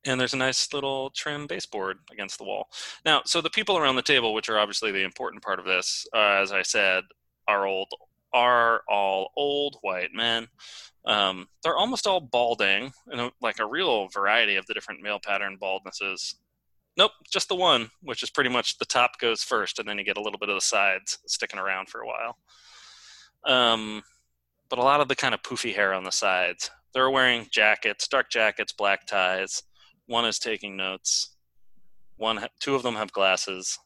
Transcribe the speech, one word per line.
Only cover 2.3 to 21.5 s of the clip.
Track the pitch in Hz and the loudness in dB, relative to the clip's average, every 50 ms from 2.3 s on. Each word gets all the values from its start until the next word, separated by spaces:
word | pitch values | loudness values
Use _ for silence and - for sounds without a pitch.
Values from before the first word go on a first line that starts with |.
| - - | -10 -12
the | 107 | -8
wall. | 98 101 101 104 _ - - - - - - _ | -6 -6 -6 -8 _ -12 -14 -14 -14 -14 -4 _
Now, | 160 156 135 - | 2 2 2 2
so | - - 170 | 0 -2 0
the | 156 165 | 0 0
people | - - 214 202 196 | -2 -2 0 2 2
around | 175 151 139 131 | 4 4 4 2
the | 127 | 2
table, | - - 147 131 117 113 107 | 2 2 2 4 4 2 -2
which | 110 104 - | -2 -2 0
are | 113 | 2
obviously | 107 107 101 101 - - 107 | 2 2 2 0 -4 -4 -2
the | 98 98 95 | 0 0 -2
important | 92 - - 127 98 - 101 - | -2 -6 -8 -10 -10 -10 -10 -6
part | - 95 92 | -6 -6 -4
of | 92 | -2
this, | 92 92 90 92 - - - - - | -2 -2 0 0 -2 -4 -6 -8 -4
uh, | - 113 107 104 101 98 | 2 4 6 6 6 4
as | 98 95 | 2 2
I | 101 95 90 | 0 -2 -2
said, | - - 110 101 95 92 92 92 _ - _ _ _ _ _ _ | 0 2 2 2 4 2 0 -2 _ -20 _ _ _ _ _ _
are | - 104 101 98 | 0 2 2 2
old, | 98 95 95 98 _ - - - _ _ _ _ _ - | 0 -2 -4 -4 _ -12 -16 -16 _ _ _ _ _ 2
are | 123 120 123 123 120 117 117 117 110 - - | 4 6 6 6 6 6 4 2 2 0 0
all | 104 101 98 98 95 95 95 - _ | 0 2 2 2 0 0 -2 -4 _
old | - 143 143 143 143 143 143 139 - | -2 -2 0 0 0 -2 -4 -6 -6
white | - 98 92 90 90 85 | -6 -4 -4 -4 -6 -6
men. | - 104 117 117 113 117 113 113 _ _ - - - - - - _ _ _ | -4 -4 -2 -2 -2 -2 -4 -8 _ _ -20 -20 -20 -20 -20 -20 _ _ _
Um, | - 107 104 101 95 92 92 90 _ _ _ - | 0 2 2 2 2 0 -2 -8 _ _ _ -2
they're | 160 160 | -2 0
almost | 151 196 240 262 226 - | 0 0 0 -2 -2 0
all | 214 190 185 | 0 0 0
balding, | 151 123 - 120 120 117 117 107 107 98 98 98 120 139 - _ _ - | -2 0 0 2 2 2 2 2 2 2 2 0 -2 -6 -12 _ _ -12
in | - 120 | -6 -6
a, | 120 123 _ _ | -6 -6 _ _
like, | 123 113 101 - | -4 -4 -2 -2
a | 110 | -4
real | 104 123 160 190 170 123 107 98 | -2 -2 -2 0 2 2 2 0
variety | 95 - 101 98 101 107 117 117 104 101 | -2 -2 0 2 4 4 4 4 4 2
of | 95 92 | 0 -2
the | - 110 | -4 -10
different | 104 - - 101 - 92 | -10 -8 -10 -14 -10 -6
male | 104 104 98 - | -6 -6 -6 -4
pattern | 107 101 98 101 98 95 95 | -4 -4 -4 -4 -6 -8 -6
baldnesses. | 101 95 95 95 _ 92 - - 101 98 95 92 - - - _ _ _ _ _ _ _ _ _ _ _ _ | -4 -4 -4 -4 _ -10 -10 -8 -6 -6 -6 -6 -8 -10 -10 _ _ _ _ _ _ _ _ _ _ _ _
Nope, | - 196 214 - _ _ - | 2 2 2 2 _ _ -6
just | - 196 - | -4 -4 -2
the | - 196 | -2 -2
one, | 180 185 175 147 120 113 110 _ _ | 2 4 4 4 4 2 -4 _ _
which | - 143 117 - - | -10 -10 -8 -8 -8
is | - | -4
pretty | _ - 139 127 | _ 0 0 2
much | 123 123 113 - - - | 2 0 0 -2 -4 -4
the | 143 | -6
top | - - 127 120 123 - - | -2 2 2 2 2 0 -2
goes | - 117 113 104 - | -2 -2 0 -2 -2
first, | - 127 110 101 90 - | -2 -2 -2 -2 -2 -4
and | - 107 | -6 -6
then | 104 104 101 | -6 -6 -6
you | 98 | -4
get | 101 98 | -4 -4
a | 101 | -4
little | 104 107 101 101 | -4 -6 -6 -6
bit | 104 101 | -4 -4
of | 101 | -2
the | 95 | -2
sides | - - - 104 98 98 95 95 - - - - _ | 0 0 2 2 2 2 0 -2 -4 -8 -10 -10 _
sticking | - - - 117 - | -6 -4 -4 -4 -6